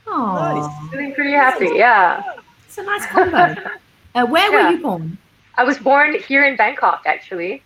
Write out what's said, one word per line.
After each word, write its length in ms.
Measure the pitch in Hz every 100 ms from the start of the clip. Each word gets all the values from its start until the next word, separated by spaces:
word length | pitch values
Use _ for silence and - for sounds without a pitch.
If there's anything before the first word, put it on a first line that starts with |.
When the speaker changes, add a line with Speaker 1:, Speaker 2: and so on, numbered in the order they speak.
| -
Speaker 1:
Aw. 480 | 370 226 180 151
Speaker 2:
Nice. 360 | 151 147 - -
Speaker 3:
Feeling 240 | 269 285
pretty 180 | 277 277
happy, 360 | 285 262 - 180
yeah. 480 | 156 233 214 180 - - 640 - _ _
Speaker 1:
It's 120 | -
a 40 |
nice 240 | 392 415 -
combo. 480 | 403 370 339 349 262 381
Speaker 3:
<laughs> 40 | - _ _ _ 247
Speaker 1:
Uh, 80 |
where 280 | 247 311 415
were 80 | 294
Speaker 3:
Yeah. 100 | -
Speaker 1:
you 80 | 247
born? 380 | 302 180 160 185 _ _ _ -
Speaker 3:
I 80 |
was 120 | 262 285
born 380 | 226 277 294 311
here 240 | - 277
in 100 | 285
Bangkok, 480 | 247 220 - 208 -
actually, 600 | 156 - - 147 175 269